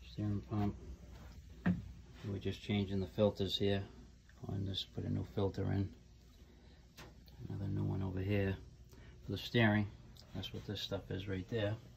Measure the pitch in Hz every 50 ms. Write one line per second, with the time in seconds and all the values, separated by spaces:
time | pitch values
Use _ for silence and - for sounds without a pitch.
0 | - - - - 104 104 101 101 - - - 104 101 101 101 - - - - -
1 | - - - - - - - - - - - - - - 180 - - - - -
2 | - - - - - 107 101 98 - 107 95 - - - 104 101 101 92 98 98
3 | 95 90 - - 104 101 98 - 98 92 - - 101 101 101 98 98 - - -
4 | - - - - - - - - - - 101 101 98 98 95 - - - - -
5 | 95 95 98 98 95 - - - 101 95 90 - - 98 98 98 101 95 - -
6 | - - - - - - - - - - - - - - - - - - - -
7 | - - - - - - - - 117 - 101 101 101 98 98 101 101 101 98 98
8 | 98 95 92 92 95 95 104 101 98 95 95 - - - - - - - - -
9 | - - - - - - 101 95 - - - 120 117 110 104 107 104 101 - -
10 | - - - - - - - 101 98 - - 98 - - 104 95 - - - 98
11 | - - 101 98 95 101 98 95 92 - - 113 104 101 110 - - - -